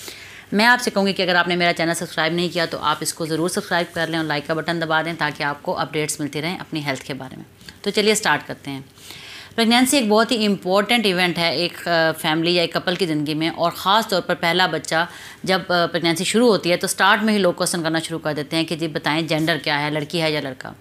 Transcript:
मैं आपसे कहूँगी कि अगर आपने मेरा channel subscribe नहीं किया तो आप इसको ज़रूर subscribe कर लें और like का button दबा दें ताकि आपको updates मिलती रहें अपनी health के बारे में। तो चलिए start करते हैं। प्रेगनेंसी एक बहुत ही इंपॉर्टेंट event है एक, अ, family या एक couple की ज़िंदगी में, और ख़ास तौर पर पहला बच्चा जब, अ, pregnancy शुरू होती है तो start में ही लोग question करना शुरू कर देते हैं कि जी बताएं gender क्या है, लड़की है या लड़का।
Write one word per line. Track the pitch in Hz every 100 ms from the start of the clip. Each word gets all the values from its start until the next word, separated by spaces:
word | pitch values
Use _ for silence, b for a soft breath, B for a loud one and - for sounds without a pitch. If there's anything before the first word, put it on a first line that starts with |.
| B B B B B
मैं | 202 233
आपसे | 247 226
कहूँगी | 202 196
कि | 190
अगर | 180 175
आपने | 175 175
मेरा | 175
channel | 175 165
subscribe | 165 170 - 160 175
नहीं | 175
किया | 165 165
तो | 151
आप | 147 156
इसको | 156 - 160
ज़रूर | 156 175
subscribe | 208 - 175 170 170
कर | 160
लें | 165
और | 156
like | 147 147
का |
button | 160 156 165
दबा | 160 156
दें | 160 160
ताकि | 147 143
आपको | 147 143 -
updates | - 147 156 151 -
मिलती | 147 151
रहें | 160 185
अपनी | 165 160
health | 143 131
के | -
बारे | 131 131 110
में। | - B B B
तो | 202
चलिए | 214 208 208
start | 170 147 -
करते | 131 139
हैं। | 135 135 B B B B B B -
प्रेगनेंसी | 226 240 254 285
एक | 214
बहुत | 214 226
ही | 240
इंपॉर्टेंट | 208 185 180 196 202 240 208
event | 180 180 160
है | 170 135
एक, | 175 - 175
अ, | 165 160
family | 160 165 160 165
या | 175
एक | 170
couple | 170 185 175
की | 180
ज़िंदगी | 151 147
में, | 151 165
और | - 170
ख़ास | - 185 214 220
तौर | 185
पर | 165 165
पहला | 170 175 180
बच्चा | 156 - 160 175 B B B 160
जब, | 190
अ, | 185 175 170
pregnancy | 170 165 160 185
शुरू | 214 247
होती | 185 170
है | 175
तो | 190
start | - 196 214
में | 220
ही | 208
लोग | 175 170
question | 175 180
करना | 160 160
शुरू | 160 160
कर | 156
देते | 151 143 165
हैं | 160
कि | 160
जी | 165
बताएं | 160 160 156 156
gender | 156 160 156
क्या | 156 147
है, | 151
लड़की | 151 147 175
है | 160
या | 151
लड़का। | 135 127 110 107